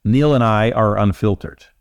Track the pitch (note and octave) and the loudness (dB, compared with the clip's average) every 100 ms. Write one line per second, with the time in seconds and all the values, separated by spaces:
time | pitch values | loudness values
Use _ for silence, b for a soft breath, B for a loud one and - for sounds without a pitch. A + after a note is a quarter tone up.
0 | G2+ B2 D3+ C3+ A2+ G#2+ A2 A#2+ G#2+ G#2 | -2 0 2 2 2 2 0 0 0 0
1 | G#2 F#2 G#2+ G2 D2+ - - _ | -2 0 -2 -4 -8 -18 -20 _